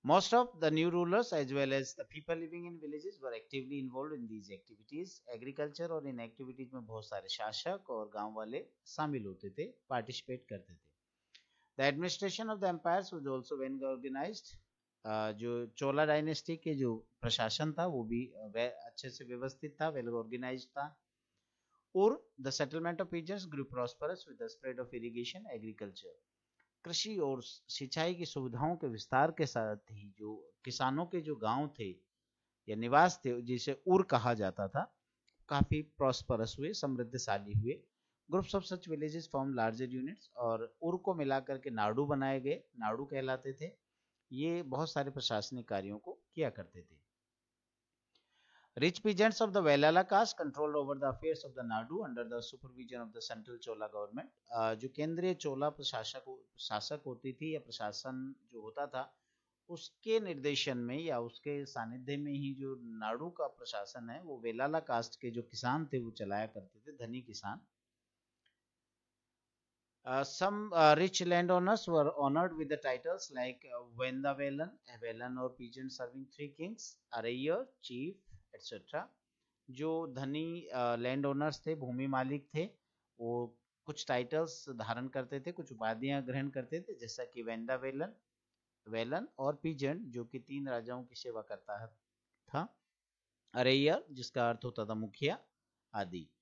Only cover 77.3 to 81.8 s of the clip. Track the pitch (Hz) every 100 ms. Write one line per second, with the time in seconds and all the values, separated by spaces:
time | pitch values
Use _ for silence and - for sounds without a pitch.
77.3 | 127 143 190 262 _ - 123 156 196 -
78.3 | - _ - - 104 - 151 214 _ _
79.3 | _ _ _ - 127 156 160 160 131 135
80.3 | 147 165 170 - 127 120 120 123 135 139
81.3 | 139 151 143 156 160